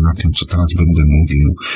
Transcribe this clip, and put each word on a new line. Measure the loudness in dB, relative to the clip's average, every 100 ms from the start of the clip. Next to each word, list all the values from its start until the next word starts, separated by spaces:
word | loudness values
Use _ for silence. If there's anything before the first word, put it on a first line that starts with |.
na | 0
tym, | 0 -2
co | -4 -4
teraz | -2 -2 0
będę | 0 2 2
mówił, | 2 2 2 0 -2 -8